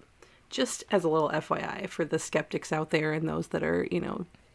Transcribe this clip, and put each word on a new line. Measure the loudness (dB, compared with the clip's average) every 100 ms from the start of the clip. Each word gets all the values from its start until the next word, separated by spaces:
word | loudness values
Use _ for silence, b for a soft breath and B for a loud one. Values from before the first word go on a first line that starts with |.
| -20 _ b b b
just | -2 -2 -2 0
as | 2
a | 4
little | 4 2
F | 0 0
Y | -2
I | -2 -6 -6
for | -4
the | 0 -2
skeptics | 0 0 0 -4 -2
out | -2 2
there | 2 2
and | 0 0
those | -2 -2
that | 0
are, | 2 2 2
you | -2
know, | -2 -6 -8 -14 -12